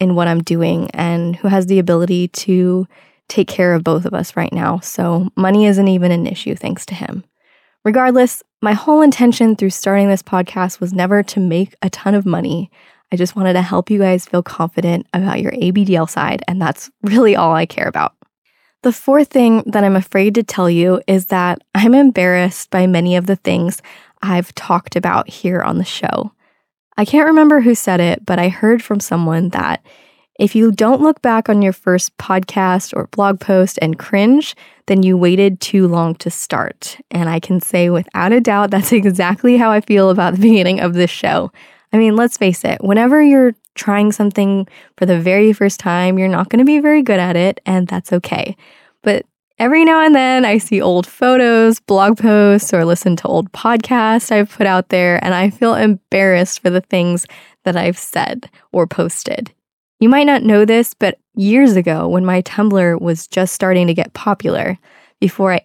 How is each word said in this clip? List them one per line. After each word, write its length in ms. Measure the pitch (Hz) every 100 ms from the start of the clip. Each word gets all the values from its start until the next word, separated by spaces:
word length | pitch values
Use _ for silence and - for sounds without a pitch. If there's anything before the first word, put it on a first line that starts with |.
in 140 | 185
what 120 | 175 170
I'm 160 | 170
doing 480 | 165 170 165 170 -
and 440 | - 170 170 170 175
who 120 | 196
has 180 | 196 185
the 120 | 196
ability 500 | 180 170 180 180 180
to 600 | - - 180 180 185 185 _ _ _ -
take 180 | - 185
care 280 | - 180
of 100 | 170
both 220 | 165 160 175
of 80 |
us 220 | 180 175 -
right 160 | 170
now. 280 | 175 165 175
So 480 | - - 175 170 185 -
money 300 | 190 208 208
isn't 220 | 190 196
even 220 | 185 175
an 160 | 170 165
issue 280 | 175 -
thanks 320 | - - 180 -
to 80 |
him. 300 | 180 - 185 - _ _ _ _ _
Regardless, 580 | 214 240 254 254 247 - - _
my 100 | 214
whole 300 | 208 - 302
intention 520 | 302 - 240 233 226
through 160 | 214 190
starting 380 | - 196 202 202
this 140 | 190
podcast 580 | - 185 180 190 185 -
was 140 | 180
never 280 | 185 185 202
to 160 | 196 202
make 340 | 180 170 190 _
a 80 | 190
ton 240 | - 196
of 100 | 208
money. 460 | 190 170 - 170 190 _ _ _ -
I 40 | 180
just 200 | 180 202
wanted 160 | 185
to 100 | 180
help 280 | 180 185 -
you 80 | 208
guys 260 | 190 180
feel 180 | - 180
confident 640 | 175 - 165 - 175 175 -
about 300 | 185 190 -
your 100 | -
A 180 | 247 185
B 120 | 196
D 100 | 196
L 120 | 175 160
side, 360 | - 151 - -
and 120 | 185
that's 300 | 160 - - _
really 340 | 208 226 226 202
all 160 | 165
I 140 | 160 170
care 200 | - -
about. 280 | - 76 - _ _ _ _ _ _
The 80 | 254
fourth 360 | 220 - 285 285
thing 360 | 269 240 226 220
that 160 | 208
I'm 140 | 196 190
afraid 400 | 190 196 202 214
to 80 |
tell 260 | 214 - 180
you 320 | 170 180 185 -
is 180 | 190 185
that 360 | 185 180 175 _
I'm 200 | 196 226
embarrassed 760 | 262 277 202 180 180 180 - -
by 160 | 190 185
many 300 | 170 180 180
of 100 | 180
the 80 |
things 480 | 196 - 180 175 - - - _ _
I've 320 | 196 180 180
talked 400 | - - 175 -
about 340 | 175 170 185 -
here 340 | - 180 180
on 160 | - 170
the 60 |
show. 460 | 185 - - - 208 _ _ _ _ _ _ -
I 80 |
can't 220 | 208 294 302
remember 340 | 311 302 294
who 140 | 233
said 240 | 226 - 180
it, 260 | 170 -
but 140 | - 175
I 100 | 180
heard 320 | 185 214 233
from 180 | - 202
someone 480 | - 170 165 165 175
that 360 | - 87 - _ _ _ _ _ -
if 160 | 202
you 160 | 220 226
don't 320 | 202 220 262
look 180 | 302 302
back 260 | 247 226 226
on 120 | 208
your 120 | 196
first 440 | 185 - 180 - -
podcast 800 | - 190 185 202 185 185 - -
or 120 | -
blog 320 | 208 196 196
post 400 | - 190 185 -
and 160 | 160 160
cringe, 560 | - 196 214 285 - - - _ -
then 160 | 196
you 140 | 185 185
waited 440 | 175 185 196 185
too 280 | - 196 180
long 260 | 170 165
to 160 | 165 175
start. 680 | - - 151 - - - - -
And 180 | 175 165
I 120 | 165
can 200 | - 180
say 300 | - 180 175
without 420 | 175 180 - 180
a 80 | 240
doubt, 300 | 233 202 202
that's 220 | 196 -
<laughs> 0 |
exactly 640 | 233 196 185 175 196 247 247
how 160 | 226
I 80 | 214
feel 280 | - 202 190
about 240 | 185 175
the 60 | 185
beginning 380 | 220 214 180 190
of 160 | 180
this 160 | 175 175
show. 400 | - - 170 - - - _ _
I 60 | 214
mean, 160 | 220
let's 220 | 214 240 -
face 280 | 196 175
it, 140 | - -
whenever 360 | 196 214 247 302
you're 340 | 294 269 254 220 _ -
trying 340 | - 202 208
something 560 | 208 208 202 196 196 190 - _ -
for 100 | 185
the 120 | 175
very 340 | 175 196 220
first 280 | 208 202 -
time, 380 | 180 175 185 185
you're 100 | 190
not 220 | 175 -
gonna 140 | 233
be 160 | 269 302
very 220 | 294 302
good 160 | 240 190
at 180 | 180 170
it, 240 | 190 -
and 240 | - 185 175
that's 240 | 180 -
okay. 440 | 180 - - - - _ _ _ _
But 220 | 208 202 - _ _ -
every 260 | 240 320
now 200 | 320 320
and 100 | 311
then, 300 | 277 262 262
I 140 | 233 208
see 240 | - 202
old 240 | - 180 180
photos, 760 | - 247 254 240 226 226 226
blog 380 | - 196 196 226
posts, 560 | 226 208 202 202 -
or 100 | 180
listen 320 | 165 175 185 170
to 120 | -
old 220 | 165 190
podcasts 800 | - 226 233 - 247 220 226 -
I've 200 | 214 208
put 160 | - 196
out 240 | 185 185
there, 340 | 185 180 175
and 100 | 185
I 160 | 180 196
feel 240 | - 233
embarrassed 840 | 226 214 196 - 196 196 180 185 -
for 80 | 180
the 120 | 180
things 440 | - 185 175 175 - - _ _
that 120 | 185 175
I've 220 | 175 180
said 520 | - - - 247 - _ _
or 140 | 185 165
posted. 640 | - 170 - - - - _ _ _ _ -
You 80 | 226
might 180 | 277 294
not 180 | 269
know 200 | 220 208
this, 300 | 214 226 233
but 240 | - - - _
years 400 | - 196 247 277
ago, 340 | 190 175 160 170
when 160 | 180
my 180 | 185 185
Tumblr 580 | 185 - 214 196 175 165
was 260 | 170 165 -
just 280 | 185 185
starting 320 | - 185 180 175
to 80 |
get 180 | 170 -
popular, 640 | - 214 196 208 - - 190 _ _ _ -
before 320 | 190 - 190
I 100 | 180